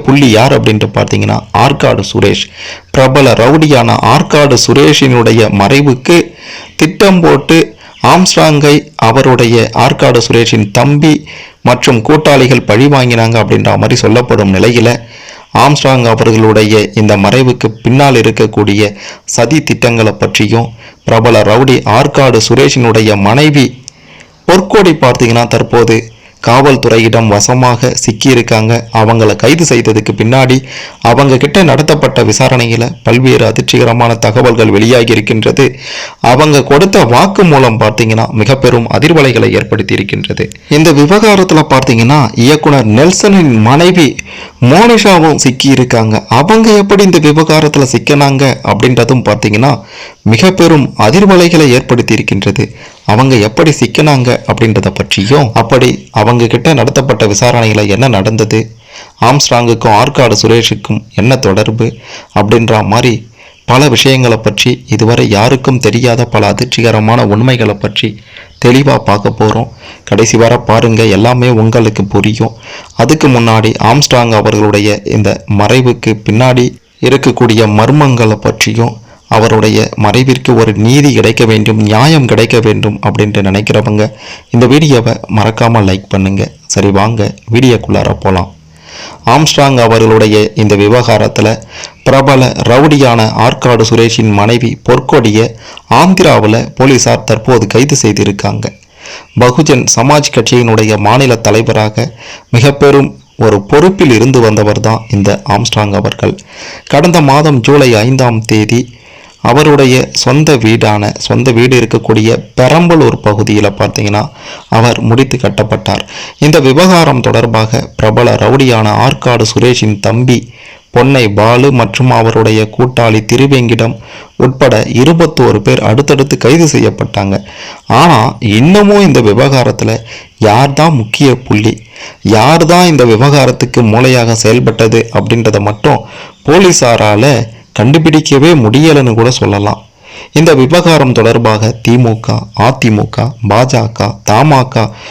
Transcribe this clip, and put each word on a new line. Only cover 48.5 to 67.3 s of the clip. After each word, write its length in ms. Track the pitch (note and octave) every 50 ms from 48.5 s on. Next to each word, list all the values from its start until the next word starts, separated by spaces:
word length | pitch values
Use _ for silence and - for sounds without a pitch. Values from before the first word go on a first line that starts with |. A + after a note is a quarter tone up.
| - - - -
அப்படின்றதும் 540 | G2+ G2+ B2+ B2+ B2+ - - C#3 C3+ A#2+ G2+
பார்த்தீங்கன்னா 460 | - G#2 G#2+ - G#2+ G#2 G#2 B2+ C#3+ B2 G#2 - - - - - - - _ - G#2+
மிக 200 | A#2 A2 F#3 F#3 F#3 F#3
பெரும் 260 | E3+ E3 D#3+ D3 B2 - - - A2
அதிர்வலைகளை 640 | A2 C#3 G3 G#3 G3 F#3+ F3 F3 E3+ E3+ D#3+ D#3 C3 B2
ஏற்படுத்தி 380 | C3 - - B2 B2 A2+ - A2
இருக்கின்றது. 480 | G#2+ - - A2 G2 G2 G#2 - - A2+ - - - - - - - _ -
அவங்க 240 | G#2 A2+ C3 C3+ C3 A2 G#2
எப்படி 240 | G#3+ - - E3 D#3 D3
சிக்கினாங்க 520 | - B2+ A2 - - D3+ D#3 C#3+ C3 A#2+ B2+ A#2+ - - -
அப்படின்றத 400 | - - A#2 A2+ G2+ G2 G2 F#2+ -
பற்றியும், 500 | - - - - - G2 A2+ C#3 D3+ C#3 A2 - A#2
அப்படி 260 | A2+ A2+ C#3 B2+ B2+ B2 B2 - - - - A2+
அவங்க 300 | G#2+ A2+ A#2+ A#2+ A#2 A2 -
கிட்ட 160 | B2 - D#3+ D#3 B2+
நடத்தப்பட்ட 440 | A2+ A#2 - C#3 B2+ C#3 A#2 - A#2 G2+
விசாரணையில 540 | G2+ - B2 B2 A#2+ A#2+ A2+ A2 G#2+ G#2 G#2+ G2+ F#2+
என்ன 120 | G#2+ C3 C3 A2+
நடந்தது, 440 | F#2+ G2 A2 A2+ A2 A2 G#2 A2 A2 A2 A2 - - _ - - - - - _ - A2
ஆம்ஸ்ட்ராங்குக்கும் 680 | A#2+ C#3 C#3+ - - B2+ A#2+ A#2+ A#2 A#2 G#2+ - A2+ G#2 G#2
ஆற்காடு 340 | - C#3+ C#3 - B2+ A#2 G#2 -
சுரேஷுக்கும் 580 | - A2 A2+ A#2 A2 - G#2+ - - - G#2+ G#2+ - - - G2+
என்ன 180 | G#2 A#2+ C3+ C3 -
தொடர்பு 400 | G2+ F#2+ G2+ A2 A2+ A2 A#2 A2+ A2+ - - - - - - - - - G#2
அப்படின்ற 440 | G2+ G#2 A#2+ A#2 A2+ G#2+ A2+ G#2+ G#2 G2
மாதிரி 220 | G#2 A#2+ C3 B2 G#2+ G#2 - - _ - - - _ _ _ -
பல 100 | A#2+ C3 D3+ C#3+ A#2
விஷயங்களை 420 | - - C3+ C3+ C3 B2+ A#2 A2+ A2 -
பற்றி, 260 | G#2+ G2+ - - B2 B2 - - - A2
இதுவரை 300 | G2+ G#2+ A2 A#2+ C3+ B2 A2 G2+
யாருக்கும் 440 | G2 A2 C3 C3+ C3 - - B2+ B2 C3
தெரியாத 340 | A2 - A#2 B2+ A#2+ A#2 B2 A#2+ A#2 -
பல 100 | G#2+ G#2 G2+ G2+
அதிர்ச்சிகரமான 720 | - B2+ B2 - - A2+ A2+ A2 G#2+ G#2+ G#2+ A#2 B2 A#2 G2+